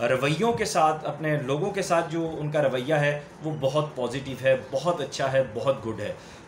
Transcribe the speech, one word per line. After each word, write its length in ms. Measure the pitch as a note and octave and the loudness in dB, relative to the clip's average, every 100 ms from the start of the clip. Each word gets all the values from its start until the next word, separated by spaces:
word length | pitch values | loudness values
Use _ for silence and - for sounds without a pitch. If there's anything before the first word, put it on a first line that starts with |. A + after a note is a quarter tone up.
रवैयों 520 | A#2+ B2+ C#3 D3+ A3+ | 0 2 2 2 2
के 120 | A#3 | 2
साथ, 400 | G3+ F3+ D#3 D3+ | 0 4 4 2
अपने 360 | C#3+ D3 D#3 D3 | -4 -4 0 0
लोगों 300 | B2 D3 G3 | 0 0 0
के 120 | F#3+ | -2
साथ 260 | F3+ E3+ E3 | 0 2 0
जो 200 | E3 D#3+ | -2 -2
उनका 320 | D3+ D3+ D3+ | -4 -2 2
रवैया 360 | C#3 B2+ B2+ D3+ | 2 2 2 2
है, 300 | D3 D3 - - | 2 0 -6 -10
वो 80 | D3+ | -6
बहुत 440 | D3 C3+ D3 D3+ - | -2 0 2 -2 -2
पॉजिटिव 420 | A#2+ C3+ C3+ B2+ | -4 -4 -6 0
है, 300 | C3 C3 - | 2 2 2
बहुत 300 | C3+ E3 D3+ | -2 0 0
अच्छा 260 | C3 - C3+ | -2 -2 2
है, 280 | C3+ A#2+ | 2 2
बहुत 280 | A2 B2+ A#2+ | 0 0 0
गुड 160 | G#2+ G#2+ | -2 -4
है। 160 | G2 - - - | -6 -8 -12 -14